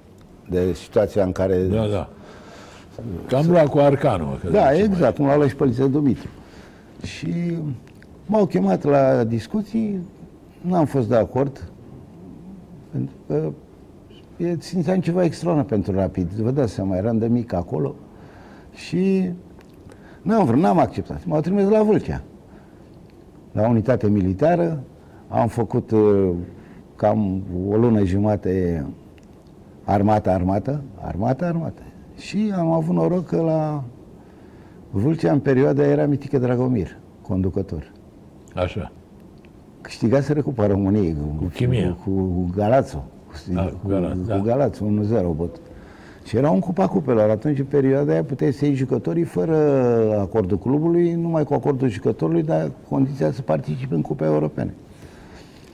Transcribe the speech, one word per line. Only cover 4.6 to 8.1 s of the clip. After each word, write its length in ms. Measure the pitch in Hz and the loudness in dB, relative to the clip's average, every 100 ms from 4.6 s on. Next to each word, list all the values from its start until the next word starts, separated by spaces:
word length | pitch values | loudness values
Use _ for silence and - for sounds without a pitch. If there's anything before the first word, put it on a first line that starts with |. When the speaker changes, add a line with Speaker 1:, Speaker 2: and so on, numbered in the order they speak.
| 156 | 4
Speaker 2:
zicem 180 | 151 214 | 4 2
Speaker 1:
exact, 260 | 185 135 104 | 2 2 2
Speaker 2:
așa. 100 | 143 | 2
Speaker 1:
am 60 | 143 | 4
luat 120 | 143 | 2
și 80 | - | 2
pe 80 | |
Liță 220 | 143 117 135 | 0 2 0
Dumitru. 420 | 139 147 110 - - - - - - - - | 2 2 0 -4 -18 -20 -20 -20 -20 -20 -16
Și 540 | - - 160 170 170 170 151 120 - - - | -14 -10 -6 -4 -4 -4 -6 -8 -12 -20 -20